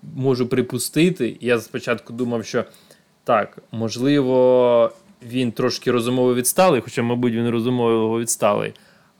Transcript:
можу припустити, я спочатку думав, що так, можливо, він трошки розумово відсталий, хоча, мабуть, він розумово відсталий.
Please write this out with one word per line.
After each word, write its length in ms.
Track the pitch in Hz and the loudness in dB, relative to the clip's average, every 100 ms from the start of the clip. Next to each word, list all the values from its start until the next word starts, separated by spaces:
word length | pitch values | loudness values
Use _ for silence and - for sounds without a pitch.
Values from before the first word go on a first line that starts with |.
| - 135 | -14 -4
можу 300 | 131 127 120 | 0 0 0
припустити, 880 | 127 127 127 - 151 175 175 117 98 | 0 -2 -4 -4 0 0 0 -6 -4
я 180 | 117 120 | -2 -2
спочатку 520 | 107 127 120 117 - | -2 -10 -6 -6 -6
думав, 320 | 117 123 117 | -8 -4 -4
що 200 | 107 123 104 - _ - _ _ | -4 -6 -6 -12 _ -20 _ _
так, 340 | - 117 98 - _ | 0 0 0 -10 _
можливо, 1160 | 110 113 117 131 147 127 127 127 127 123 120 117 - _ _ 123 | -6 -6 -2 0 2 2 4 4 6 4 4 2 -2 _ _ -8
він 220 | 123 123 | -4 -4
трошки 380 | 107 127 120 - | -2 -4 -2 0
розумово 440 | 120 117 127 127 | 0 0 0 2
відсталий, 460 | 123 123 - 185 143 | 2 -2 2 4 4
хоча, 220 | - - | -2 -4
мабуть, 300 | 120 123 123 | -2 0 0
він 140 | 113 120 | 0 -2
розумово 680 | 117 117 127 117 113 110 113 | 0 0 0 2 2 0 -2
відсталий. 520 | 117 - 110 104 107 - _ _ _ _ | -4 0 0 0 -2 -10 _ _ _ _